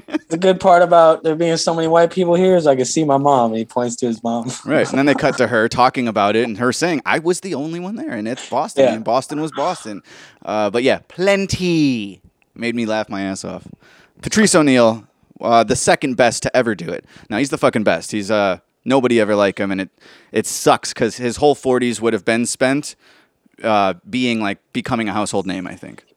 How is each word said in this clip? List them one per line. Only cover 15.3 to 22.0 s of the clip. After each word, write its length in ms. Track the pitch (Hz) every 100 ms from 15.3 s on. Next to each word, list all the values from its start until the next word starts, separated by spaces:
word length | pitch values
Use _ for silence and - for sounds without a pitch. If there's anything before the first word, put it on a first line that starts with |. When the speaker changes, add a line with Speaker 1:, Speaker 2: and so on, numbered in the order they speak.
| _
Speaker 2:
uh, 240 | 110 117
the 140 | 113 123
second 380 | - 175 143 120
best 260 | 120 -
to 100 | - 127
ever 180 | 117 92
do 140 | 85
it. 160 | - - - _
Now, 80 | 110
he's 120 | 139
the 80 | 156
fucking 260 | 139 113
best. 280 | 101 85 -
He's, 180 | 107 98
uh, 300 | 107 101 87 _ _ 120
nobody 340 | 135 123 117
ever 160 | 104 104
like 220 | 101 92
him, 120 | 101
and 100 | 95
it, 80 | 95 _ - - _
it 140 | - -
sucks 480 | - - 233 -
'cause 240 | - 113 -
his 200 | 123 -
whole 180 | 147 135
forties 440 | 131 123 123
would 140 | 107